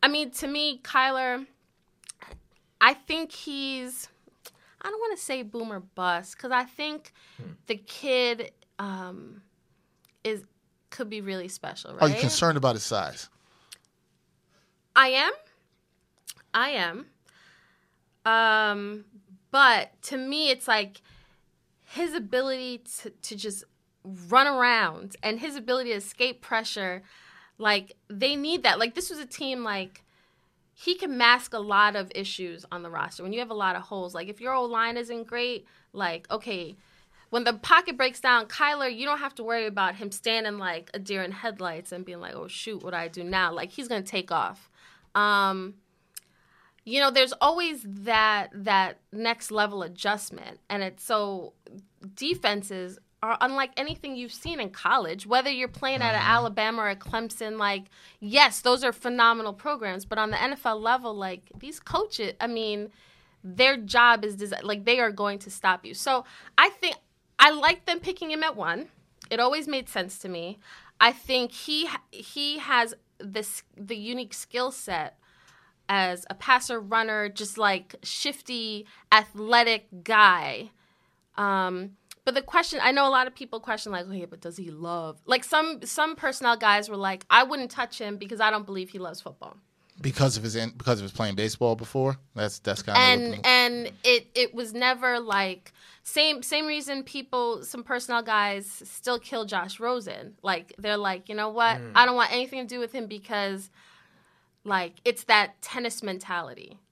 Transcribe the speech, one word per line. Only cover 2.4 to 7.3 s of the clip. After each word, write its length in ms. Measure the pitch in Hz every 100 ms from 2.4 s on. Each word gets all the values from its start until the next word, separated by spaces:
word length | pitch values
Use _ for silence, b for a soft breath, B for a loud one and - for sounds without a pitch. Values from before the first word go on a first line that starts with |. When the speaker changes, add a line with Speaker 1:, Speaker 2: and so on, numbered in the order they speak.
| _ _ _ _
Speaker 1:
I 140 | 226
think 380 | 277 _ 320 320
he's, 760 | - - 277 269 262 254 254 - _ _ _ - b b b
I 80 | -
don't 80 | 427
wanna 180 | 453 392
say 240 | - 262
boom 320 | 220 233 226
or 60 | 202
bust, 580 | 190 - 180 170 190 -
'cause 140 | 254
I 140 | 247 254
think 480 | - 302 302 302 B B